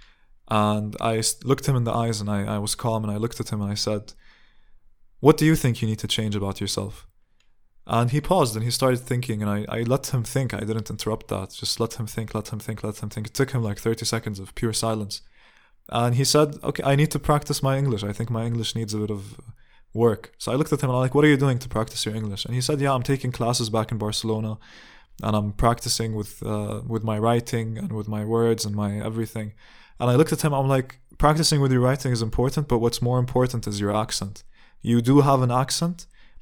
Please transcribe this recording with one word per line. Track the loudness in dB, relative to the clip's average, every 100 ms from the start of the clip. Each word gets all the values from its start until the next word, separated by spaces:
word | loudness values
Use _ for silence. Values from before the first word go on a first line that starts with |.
| -20 _ _ -20 -2
and | 0 2 0 -4 -4
I | -2 0
s-, | -2 -2
looked | 0 0 2
him | 0
in |
the | 2
eyes, | 0 0 -2
and | -2
I, | -2 -2 -4
I |
was | -4
calm, | -4 -2 -2
and | -2
I | -4
looked | -4 -4
at | -6
him, | -4
and | -4
I |
said, | -2 -2 -4 -6 -16 -20 -20 -20 -20 -20 -20 -20 _ -20 4
"What | 6 6
do |
you | 4 4
think | 2 0
you | -2
need | -2
to | -2
change | -2 -2 -2
about | -2 -4
yourself?" | -4 -4 -6 -10 -20 _ _ _ _ _ _ -18 -2
And | 0 2
he | 0
paused, | 2 2 2
and | 0
he | -4
started | 2 2 2
thinking, | 0 -4 -2 -2
and | -2
I, | -2 -2 -4
I |
let | 0 0 0
him | -2
think. | 0 -2 -2
I | -2
didn't | -4 -4 -6
interrupt | -6 -4 -4 -4
that. | -8 -8
Just | -8 -6 -2
let | -4
him | -4 -8
think, | -6 -6
let | -6 -6
him | -8
think, | -8 -6
let | -6 -6
him | -8
think. | -8 -6
It |
took | -2 0
him, | 0
like, | -2 -2
thirty | -2 -2
seconds | -2 -4 -4 -10
of | -10
pure | -4 -2
silence. | 0 -2 -2 -4 -10 -14 -20 -20 _ _ _ -6
And | 0 2 4
he |
said, | 4 4 4 0
"Okay, | -6 -2
I | 2 4
need | 2
to | 0
practice | 2 2 0 -2
my | 0 0
English. | 0 -2
I | -4
think | -4 -4
my | -4
English | -2 -2 -4
needs | -4 -4
a | -4
bit | -4
of | -6 -10 -18 -20 -20 -20 -20 -8
work." | 2 4 4 -4 -10
So | -2
I | 0
looked | 2
at | 2
him, | 2
and | 2
I'm |
like, | 2
"What | 6
are | 6
you | 6
doing | 4 0
to | -2
practice | -4 -4 -4
your | -4 -4
English?" | -6 -6 -4
And |
he | -2
said, | 0 0
"Yeah, | 2
I'm | 0
taking | 0 0 -2
classes | -2 0 0 0
back | 0 -2
in | -2
Barcelona, | -4 -2 -2 -2 -4 -6 -12 -20 -20 -20 -20 -8
and | -2 0
I'm | 0
practicing | 2 2 2 -2 -4 -2
with, | -4 -8 -8
uh, | -6 -4 -4 -6 -6
with | -4
my | -2 0
writing | 2 2 0 -4 -4 -6
and | -6
with | -6 -6
my | -4
words | 0 2 4 2 0
and |
my | -2 -2 -2
everything." | -4 -4 -6 -6 -10 -12 -20 -20 -20 -2
And | 4
I |
looked | 6 4
at | 2
him, | 0
I'm | 0 2
like, | 0 0 -10 -16 2
"Practicing | 4 4 4 4
with | 4
your | 4
writing | 4 2 0
is | -2
important, | 0 0 0 0 0
but | 2
what's | 2 2
more | 0 2
important | 2 2 2 0 -4
is | -2
your | 0 0
accent. | -2 -4 -6 -10 -18 -20 -20 -8
You | 2 2
do | 6 6
have | 6 4
an | 4
accent, | 2 0 -2 -4 -4 -12 -20 -20 -20